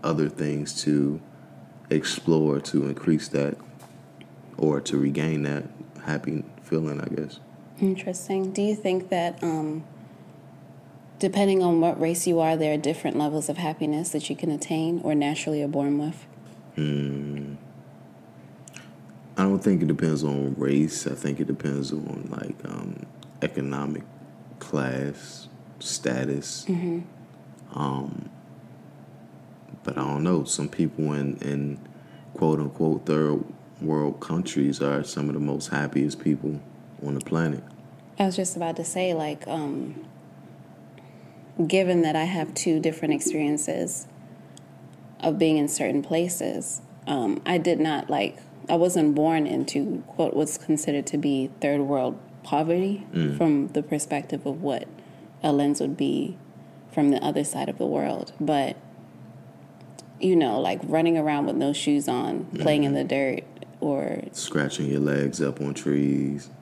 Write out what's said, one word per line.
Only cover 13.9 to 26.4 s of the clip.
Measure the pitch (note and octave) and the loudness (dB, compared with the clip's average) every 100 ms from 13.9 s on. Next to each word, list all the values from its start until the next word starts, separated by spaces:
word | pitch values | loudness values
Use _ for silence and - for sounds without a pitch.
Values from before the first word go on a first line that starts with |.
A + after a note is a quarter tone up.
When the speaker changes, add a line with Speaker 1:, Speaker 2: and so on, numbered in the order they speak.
| D3+ F3 | 0 -2
Speaker 2:
that | D3+ - | -4 -4
you | C#3+ | -4
can | D#3+ | -2
attain | D3 - D#3+ D#3+ E3+ | -2 -2 0 0 0
or | - D3+ | 2 2
naturally | C#3+ D#3 - D3+ | 2 0 -2 0
are | C#3+ | 0
born | C#3+ C#3+ C#3+ | 0 2 0
with? | D3+ - - - - - - - | 0 -6 -16 -20 -20 -20 -10 -4
Speaker 1:
Hmm. | D2+ C#2+ C#2+ C#2+ C#2+ C#2+ C#2+ C#2+ - - - - - - - - - - - - - - - - - - | 0 0 0 -4 -6 -6 -8 -12 -16 -20 -20 -20 -20 -20 -20 -20 -20 -20 -20 -20 -20 -20 -20 -20 -10 0
I | |
don't | F#2+ G2 | 2 4
think | G#2 F2+ | 4 4
it | D#2+ | 4
depends | D2 D#2+ D2+ | 2 2 2
on | D2 C#2+ C#2 C2+ | 0 0 0 0
race. | C#2 C#2+ D#2 - - | 4 4 4 0 -6
I | |
think | C2+ D2+ C#2 | -4 -4 -2
it | D2 | -2
depends | C#2+ D2 C#2 C2+ | -2 -2 -2 -2
on, | D2+ D2 - - | -4 -6 -8 -8
like, | - - - - | -8 -8 -10 -10
um, | - - - - - - - | -8 -8 -10 -14 -18 -20 -6
economic | - - C#2 C#2 C#2+ D2+ - - - - - - | -4 -2 -4 -2 -4 -6 -8 -18 -20 -20 -20 -18
class, | - D2 C2 C2 C#2 C#2+ - - - - - - | -4 -2 0 -2 -4 -6 -14 -16 -18 -20 -20 -14
status. | - - - B1+ C2+ C#2 | -8 -4 -2 -2 -2 -2